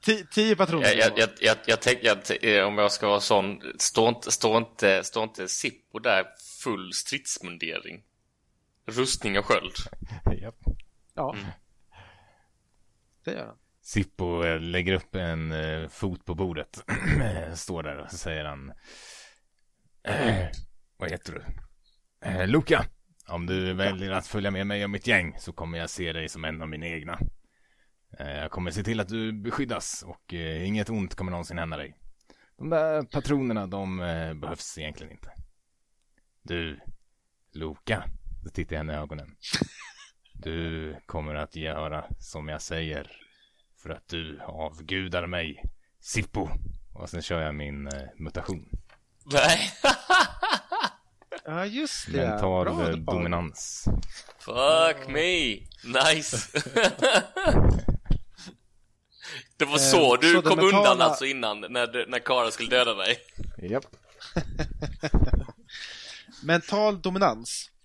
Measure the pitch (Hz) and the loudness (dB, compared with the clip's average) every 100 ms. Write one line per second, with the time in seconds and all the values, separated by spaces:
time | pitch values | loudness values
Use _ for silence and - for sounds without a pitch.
0 | - 220 180 - 220 190 190 165 104 104 | 2 0 0 2 4 6 4 4 4 6
1 | 110 104 113 - 113 110 - 113 - 123 | 6 6 2 4 4 4 4 4 4 4
2 | 113 101 - - 113 104 98 104 104 - | 4 4 2 0 4 6 4 4 2 4
3 | 107 101 - 107 98 101 65 - - - | 2 2 6 4 4 -6 -12 -2 0 4
4 | 113 117 - - 113 113 113 - 104 95 | 4 4 -2 2 4 4 0 2 4 4
5 | 90 113 110 - 92 - 135 - _ 113 | 2 -2 -4 -4 -6 -4 -6 -8 _ -4
6 | 120 95 95 - - - - 104 92 87 | 2 2 2 -8 -18 -10 -4 -4 -4 -8
7 | - 135 - - 92 87 80 - - 85 | -6 -8 -6 -8 -8 -10 -8 -8 -10 -18
8 | _ _ _ _ _ _ _ _ - 113 | _ _ _ _ _ _ _ _ -8 -2
9 | 127 - 110 98 - 104 90 - - - | 0 0 0 0 2 0 0 -8 -10 -10
10 | - - - 92 110 - - - - _ | -12 0 2 2 -4 -4 -2 -2 -10 _
11 | _ - 139 104 98 85 _ _ _ - | _ -6 -6 -6 -10 -14 _ _ _ -20
12 | - - _ _ _ _ _ _ _ _ | -20 -20 _ _ _ _ _ _ _ _
13 | _ _ - - 57 - _ _ - 107 | _ _ -10 -10 -12 -16 _ _ -4 -2
14 | 95 - 90 85 85 82 82 90 90 92 | -2 -4 -4 0 0 0 -2 -2 0 0
15 | - 95 87 80 80 78 78 80 78 - | -2 -6 -4 -2 -4 -4 -4 -4 -8 -6
16 | 101 87 - 85 92 80 73 - - - | -6 -6 -8 -4 -4 -4 -10 -14 -6 -4
17 | 180 147 123 85 80 85 - 87 76 71 | 2 2 2 -2 -8 -10 -8 -6 -6 -10
18 | 76 82 - 78 76 71 67 69 - - | -12 -10 -6 -6 -6 -10 -12 -16 -20 -20
19 | - - - _ _ _ _ _ _ _ | -20 -20 -20 _ _ _ _ _ _ _
20 | - 110 123 98 85 - - - _ _ | -4 0 2 2 0 -6 -12 -16 _ _
21 | 85 87 - - - - - _ _ _ | -8 -8 -10 -12 -8 -8 -8 _ _ _
22 | _ _ - 92 92 143 - 160 - - | _ _ -6 -2 2 2 4 2 2 -8
23 | _ _ - 87 87 92 92 92 98 95 | _ _ -10 -8 -2 -2 -2 0 0 -2
24 | 98 95 - 107 98 95 101 101 101 101 | -4 -4 -4 -4 -2 -2 -4 -4 -4 -4
25 | 120 104 85 - - - 85 82 82 - | 2 2 2 -8 -12 -10 -8 -6 -8 -6
26 | 85 80 80 82 80 80 80 78 82 82 | -6 -6 -8 -8 -8 -8 -10 -8 -8 -8
27 | 78 85 82 - _ _ _ _ _ _ | -8 -4 -4 -4 _ _ _ _ _ _
28 | _ - 73 71 78 - 90 82 104 113 | _ -14 -10 -8 -8 -6 -6 -4 -4 -4
29 | 95 113 110 110 104 117 131 98 - - | -4 -4 -4 -6 -6 -4 -4 -4 -6 -10
30 | 98 80 _ 87 80 80 92 107 104 113 | -12 -18 _ -8 -6 -4 -2 -2 -2 -4
31 | 92 - 92 87 82 85 82 76 69 - | -4 -6 -6 -6 -8 -8 -6 -8 -10 -14
32 | - - _ _ _ _ 151 165 156 156 | -20 -20 _ _ _ _ -2 0 2 0
33 | 131 147 139 143 131 110 98 98 95 92 | -2 -4 0 0 2 -2 -2 -4 -4 -4
34 | 87 82 80 78 73 76 - - 78 76 | -4 -4 -6 -8 -10 -10 -10 -10 -10 -12
35 | 76 80 - - - _ _ _ _ _ | -16 -16 -16 -14 -16 _ _ _ _ _
36 | _ _ _ _ - 87 82 73 - - | _ _ _ _ -8 -4 -4 -6 -10 -12
37 | _ _ _ _ _ 76 80 73 - 107 | _ _ _ _ _ -10 -10 -8 -4 -2
38 | - - - - 98 - 80 78 78 76 | -2 -6 -8 -10 -8 -6 -6 -6 -6 -6
39 | 76 76 69 - - - - - - - | -8 -12 -14 -16 -6 -4 -4 -6 -20 -20
40 | - _ _ - 78 82 82 80 78 76 | -20 _ _ -12 -8 -6 -4 -6 -8 -12
41 | - 85 76 76 76 80 78 76 78 76 | -10 -8 -6 -6 -8 -8 -8 -6 -6 -6
42 | - - - 82 76 76 - 82 80 73 | -8 -10 -10 -12 -10 -10 -8 -6 -4 -6
43 | 71 - - _ _ _ _ _ - 76 | -10 -18 -20 _ _ _ _ _ -14 -14
44 | _ 85 80 73 - 78 78 78 78 95 | _ -8 -8 -12 -14 -10 -10 -10 -8 -6
45 | 92 87 87 90 80 71 - - _ _ | -2 -4 -4 -4 -6 -6 -8 -10 _ _
46 | - 110 101 113 95 - - - - - | -6 -4 -4 -4 -2 -2 -4 -10 -12 -14
47 | 87 87 - 85 78 73 73 71 71 69 | -10 -8 -4 -2 -2 -4 -6 -8 -8 -10
48 | 65 - 76 90 - 90 - - - _ | -12 -10 -8 -8 -6 -8 -8 -10 -10 _
49 | _ _ 147 143 139 165 - - 277 254 | _ _ -2 4 4 4 0 0 2 2
50 | - 370 - - 440 392 - 381 453 - | 4 4 4 0 -2 -2 -2 -4 -4 -6
51 | _ _ _ - - 160 196 233 302 - | _ _ _ -14 -8 -6 -4 -4 -6 -6
52 | - 139 127 104 98 92 90 85 82 82 | -4 -2 0 0 0 2 0 0 -2 -2
53 | 80 90 85 87 85 - - - - - | -2 -2 0 -2 -4 -8 -12 -2 2 2
54 | - - - - - 117 139 160 165 160 | 0 -8 -16 -18 -8 2 4 6 6 4
55 | 135 139 170 175 135 101 - - 120 127 | -4 0 2 2 0 -2 -10 -16 -2 4
56 | 151 156 147 117 - 147 143 233 202 - | 6 4 2 -4 -2 -4 0 4 4 4
57 | 247 214 - - 381 - - - - - | 4 4 2 0 4 6 6 6 2 0
58 | - - - - - - _ _ _ _ | 2 2 2 -14 -18 -20 _ _ _ _
59 | _ _ - - - _ 143 147 135 180 | _ _ -14 -14 -16 _ 2 4 6 8
60 | 139 123 160 170 156 170 190 196 208 127 | 8 8 8 8 8 8 8 8 8 8
61 | 127 135 135 135 113 104 95 123 120 123 | 6 4 -2 0 -2 -2 -4 -2 0 -2
62 | 113 123 - 127 117 - 117 123 120 101 | -2 -2 2 2 2 0 2 4 6 2
63 | 95 123 - - - - 90 120 - - | 0 0 -4 -8 -8 -6 -4 -4 -6 -20
64 | _ - - - - - 151 - 151 - | _ -20 -6 -6 -4 -4 -6 -4 -8 -6
65 | 147 - - - - - - - - - | 2 4 6 4 0 -12 -18 -16 -14 -14
66 | - - - - 143 170 - 208 214 202 | -16 -18 -20 -12 2 2 4 2 4 2
67 | 190 185 190 110 120 - - _ | -2 2 2 2 -6 -10 -10 _